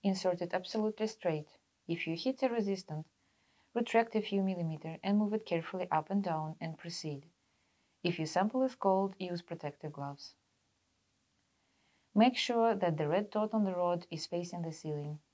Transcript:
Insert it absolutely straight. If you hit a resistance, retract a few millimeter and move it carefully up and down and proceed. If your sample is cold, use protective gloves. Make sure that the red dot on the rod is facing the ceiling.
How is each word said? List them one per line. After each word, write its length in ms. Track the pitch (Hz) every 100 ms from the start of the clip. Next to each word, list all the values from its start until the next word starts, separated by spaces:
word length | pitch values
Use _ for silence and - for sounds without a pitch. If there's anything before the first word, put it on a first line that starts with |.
Insert 380 | 202 185 185 175
it 120 | 175
absolutely 540 | 185 185 220 214 214 220
straight. 500 | - 180 156 151 _ _ _ -
If 200 | 165 -
you 80 | 165
hit 280 | 262 262
a 60 | 262
resistance, 580 | 233 202 190 - 156 - _ _ _ _ _ _
retract 420 | 240 240 226 226 214
a 60 |
few 200 | 208 196
millimeter 560 | 190 180 165 156 160 165
and 140 | 190 208
move 160 | 208
it 120 | 214 214
carefully 420 | 170 165 185 180
up 180 | 156 156
and 140 | 196
down 320 | 190 156 156 160
and 160 | 165 156
proceed. 480 | 170 170 160 139 - _ _ _ _ _ _ _
If 160 | 175 170
your 80 | 156
sample 360 | 180 202 254
is 120 | 262 -
cold, 400 | 196 190 196 -
use 240 | 185 175
protective 520 | - 156 147 - 156
gloves. 420 | 147 139 143 - _ _ _ _ _ _ _ _ _ _ _ _ _ _ _ _ _ _
Make 240 | 208 240 247
sure 360 | - 233 226 196
that 220 | 180 156
the 100 | 147
red 240 | 175 208
dot 220 | 214 214
on 120 | 220 196
the 100 | 180
rod 320 | 175 175 175
is 160 | 160 -
facing 360 | 175 175 175
the 100 | 165
ceiling. 480 | 156 156 147 147 151 _